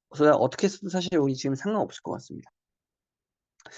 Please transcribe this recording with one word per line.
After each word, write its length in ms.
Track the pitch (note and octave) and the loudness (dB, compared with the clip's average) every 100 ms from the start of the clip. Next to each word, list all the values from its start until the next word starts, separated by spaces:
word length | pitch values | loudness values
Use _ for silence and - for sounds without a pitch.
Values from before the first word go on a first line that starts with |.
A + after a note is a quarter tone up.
| _ | _
그래서 260 | C#3 D3+ D3 | 2 6 6
어떻게 300 | C3 - G3 | 2 0 -2
써도 200 | G3 G3 | -2 -6
사실 280 | F3+ F3 E3+ | -4 0 2
우리 180 | C#3 C3 | 2 0
지금 200 | C#3 C3+ | -2 -4
상관없을 460 | G3 G#3+ A2+ - | -2 -2 -4 -6
것 80 | - | -10
같습니다. 360 | A2 C3 - - _ _ _ _ _ _ _ _ _ _ _ - | -10 -10 -18 -18 _ _ _ _ _ _ _ _ _ _ _ -20